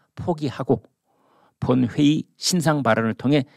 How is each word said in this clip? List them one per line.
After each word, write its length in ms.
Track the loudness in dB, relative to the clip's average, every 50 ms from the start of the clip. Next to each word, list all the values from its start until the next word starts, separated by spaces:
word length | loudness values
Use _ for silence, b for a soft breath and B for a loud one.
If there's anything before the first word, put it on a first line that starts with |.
| _ _ _
포기하고 680 | -10 -6 -6 -6 -4 -6 -8 -8 -6 -2 -2 -2 -2 -2 _ _ _ _ _ _ _ _ _ _ _ _ _ _ -8
본회의 640 | -2 0 0 2 0 0 0 2 2 2 2 2 -2 _ _
신상 480 | -8 -6 -4 -2 0 0 0 0 2 2
발언을 300 | 2 2 2 0 -2 -2
통해 300 | -2 0 0 2 2 0 b b